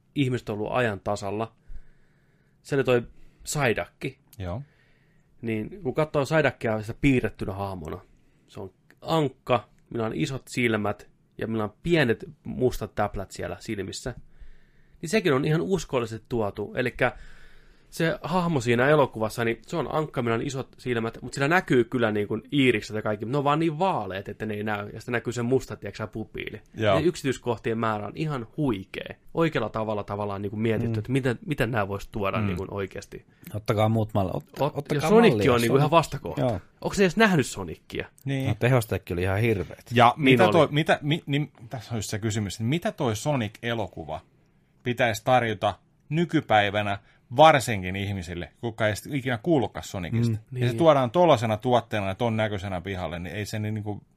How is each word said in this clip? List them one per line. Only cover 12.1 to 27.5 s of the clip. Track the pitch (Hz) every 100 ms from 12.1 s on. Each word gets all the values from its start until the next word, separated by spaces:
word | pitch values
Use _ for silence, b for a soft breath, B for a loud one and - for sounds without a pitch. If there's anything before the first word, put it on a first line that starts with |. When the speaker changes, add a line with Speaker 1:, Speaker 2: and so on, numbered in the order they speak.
| 110 - -
Speaker 1:
mustat | 120 - 123 - 110
täplät | - 104 104 95
siellä | - 90 92
silmissä, | - 101 95 95 127 - - - - - - _ _ -
niin | 165
sekin | 220 175
on | 131
ihan | 156 156
uskollisesti | 170 185 - 131 110 90 -
tuotu. | 117 104 - 101 -
Elikkä | 123 - 127 - b b b b b b b
se | - 165 -
hahmo | 143 185 170 147
siinä | 117 117 135
elokuvassa, | 151 127 110 110 -
niin | 113 113 -
se | 170
on | 143
ankka, | 156 151 143
millä | 117
on | 113 139
isot | 131 117 -
silmät, | 127 117 113 -
mut | 127
sillä | - 139
näkyy | 180 185 131
kyllä | 113 123 113
niin | 107 101
kuin | 110 -
iirikset | 143 127 110 - 107
ja |
kaikki, | 110 104 113
ne | 143
on |
vaan | 139 151
niin | 165 151
vaaleet, | 190 143 98 92 104
että | 104 107
ne |
ei | 104
näy. | 107 104 104
Ja | 110
sitten | -
näkyy | 117 123
se | 117
musta, | 120 131 - 107
tiiäksä, | 104 - 107
pupiili. | 113 104 - - 107 -
Speaker 2:
Joo. | - 107 95
Speaker 1:
Ne | 160
yksityiskohtien | - 139 120 123